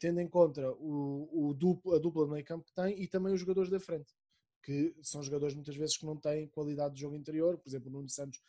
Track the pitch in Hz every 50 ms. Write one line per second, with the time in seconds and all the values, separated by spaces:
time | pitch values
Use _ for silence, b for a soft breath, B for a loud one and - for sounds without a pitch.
0 | - 170 175 175 175 165 - 180 170 160 139 147 135 131 127 - 156 156 147 143
1 | 143 139 139 143 151 160 156 165 147 147 143 135 175 185 180 180 _ 185 175 156
2 | 151 170 156 160 151 143 151 151 143 - 165 165 160 _ _ - 180 190 208 190
3 | 190 - - 190 185 190 196 185 180 185 185 190 185 180 190 190 185 - 170 156
4 | 143 _ _ _ _ _ _ _ _ _ _ _ - - 139 143 147 170 - 156
5 | 147 - - 147 143 135 143 147 143 147 135 147 143 147 143 143 156 151 - -
6 | - 156 156 147 - 151 147 156 156 147 _ 156 151 147 147 143 147 143 139 135
7 | 143 143 143 151 139 156 156 156 160 175 180 - _ 135 131 135 120 135 131 139
8 | 143 131 - - 143 139 131 - _